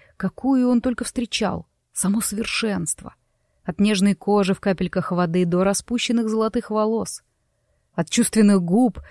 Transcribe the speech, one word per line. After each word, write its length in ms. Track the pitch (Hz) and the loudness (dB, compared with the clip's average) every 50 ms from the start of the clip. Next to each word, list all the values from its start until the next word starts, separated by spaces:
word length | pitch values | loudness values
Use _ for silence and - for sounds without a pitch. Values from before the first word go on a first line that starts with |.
| _ _ _ | _ _ _
какую 540 | - - 190 - - - 269 269 254 247 247 | -8 -6 -6 -6 -4 -2 0 2 2 4 4
он 120 | 247 240 | 2 2
только 220 | - 254 240 - 226 | 2 0 -2 -4 -6
встречал, 640 | - - 262 240 - - - 220 - - - - _ _ _ _ _ | -8 -6 -6 -6 -4 -4 -4 -2 -2 -4 -6 -10 _ _ _ _ _
само 300 | - - - 185 202 226 | -6 -4 -2 0 0 0
совершенство. 920 | - - 208 202 226 - - - 226 214 202 175 165 - - - - - - _ _ _ _ _ _ _ _ _ _ | -2 -2 -4 -4 -6 -6 -4 -4 -4 -2 -4 -4 -4 -6 -6 -8 -10 -16 -20 _ _ _ _ _ _ _ _ _ _
От 180 | - 170 - | -6 -2 0
нежной 320 | 202 208 208 185 196 202 190 | 2 2 2 2 2 2 2
кожи 400 | - - 202 208 208 196 180 196 | 0 0 2 2 2 2 2 0
в 80 | - | -2
капельках 500 | - 202 190 - 185 170 - 185 170 - | 0 -2 -2 -2 -2 -4 -2 -4 -4 -2
воды 340 | 180 175 180 165 165 180 180 | 0 0 0 0 2 0 0
до 180 | 170 175 180 190 | 2 2 2 2
распущенных 680 | 196 196 - - - 240 233 - - 247 233 226 220 | 2 0 -2 -4 -4 -4 -4 -2 0 0 0 0 0
золотых 400 | 214 220 220 220 - 247 - - | 0 0 0 0 -2 -4 -4 -2
волос. 540 | 214 214 214 220 226 220 180 - - - _ _ _ _ _ _ _ _ _ _ _ _ _ _ _ - | -2 0 0 0 0 -2 -4 -6 -8 -12 _ _ _ _ _ _ _ _ _ _ _ _ _ _ _ -4
От 140 | 165 - | -4 -2
чувственных 500 | - 240 233 - - 220 214 202 202 190 | 0 0 0 2 4 4 6 6 6 4
губ 380 | 175 170 180 233 254 226 - - - - | 2 2 2 2 2 2 0 -4 -12 -18